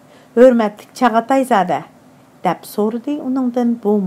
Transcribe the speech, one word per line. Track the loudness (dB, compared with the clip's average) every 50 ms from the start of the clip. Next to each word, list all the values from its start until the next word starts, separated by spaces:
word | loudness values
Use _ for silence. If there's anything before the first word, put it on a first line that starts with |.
| -20 -20 -20 -20 -14 _ 4
hörmetlik | 6 6 6 6 4 0 -2 -6 -10 -20 -14 -6
Çagataj | 0 0 2 2 0 0 0 0 0 0
zada?" | 2 2 0 2 0 -2 -6 -6 -10 -20 -20 -20 -20 -20 -20 -20 _ _ _ -4
deb | -4 -4 -4 -8 -10 -4
so'radi | -4 -4 -2 -4 -6 -8 -8 -8 -6 -6
uningdan | -4 -4 -2 -2 -2 -2 -2 -2 -2 -2 -2 -2
bu | -2 0 0 -2